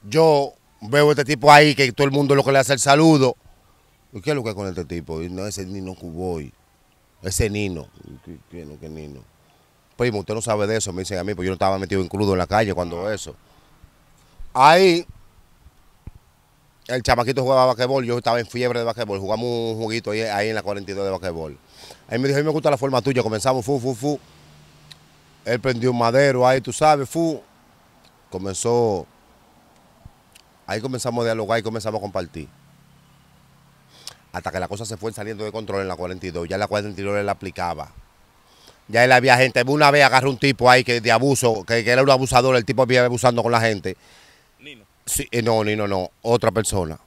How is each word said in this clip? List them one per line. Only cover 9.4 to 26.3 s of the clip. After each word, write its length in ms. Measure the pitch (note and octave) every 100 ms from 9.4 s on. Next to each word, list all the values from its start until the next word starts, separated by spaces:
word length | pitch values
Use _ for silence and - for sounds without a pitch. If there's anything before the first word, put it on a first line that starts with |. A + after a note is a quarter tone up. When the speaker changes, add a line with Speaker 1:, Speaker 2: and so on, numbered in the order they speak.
| _ _ _ _ _ -
Speaker 1:
"Primo, 220 | B2 G#2
usted 140 | F#2
no 80 | G#2+
sabe 240 | A#2 G#2 G#2
de 120 | A2
eso", 160 | G2+
me 80 | F2+
dicen 160 | F#2+ F#2+
a 80 | F#2
mí, 100 | F#2
pues 100 | F#2
yo 40 |
no 60 | F#2
estaba 220 | F#2+ F#2+
metido 220 | F#2 G2
en 80 | F2+
crudo 240 | G2 G#2
en 60 | F#2
la 100 | E2+
calle 260 | G2+ A2
cuando 380 | F2 F2 E2+ G2+
eso. 240 | G#2 D#2+ - _ _ _ _ - _ _ _ _ _ -
Ahí, 520 | B2+ C#3 E3+ F#3+ E3+ F3 - - _ _ _ - _ _ _ - - _ _ _ _ _ _ -
el 160 | B2+
chamaquito 400 | A#2+ A#2+ A#2+ C3+
jugaba 220 | C3 C3+ B2+
basquetbol, 400 | A#2 B2+ C3+ A#2+
yo 120 | A#2+
estaba 220 | A#2+ A#2+
en 80 | A2
fiebre 320 | A#2+ B2 A#2+
de 60 | A#2
basquetbol, 340 | A2+ G#2+ G2
jugamos 260 | F#2+ A2 A#2+
un 300 | A#2+ A#2 A2
juguito 360 | A2+ A2+ -
ahí, 100 | G#2+
ahí 260 | A2 G2+ A2
en 80 | G#2+
la 60 |
cuarenta 280 | F#2+ G2+ F#2+
y 40 |
dos 100 | G2
de 80 | G2
basquetbol. 460 | F#2 F2+ E2 D#2+ C#2 _ - - - -
Ahí 100 | A#2
me 120 | C#3
dijo, 100 | C#3
"A 20 |
mí 40 | D#3
me 80 |
gusta 180 | D#3 D3
la 60 | C3+
forma 240 | C#3 C3
tuya", 200 | B2 B2
comenzamos, 440 | A2 G#2+ B2+ C3 A#2+
fu, 120 | C#3+
fu, 160 | B2
fu. 240 | A#2 C#3+ C#3+ - _ - - _ _ _ - _ _ _ _ -
Él 140 | A#2+
prendió 320 | C3 A#2+ B2+
un 60 | A#2+
madero 480 | A#2 B2+ C#3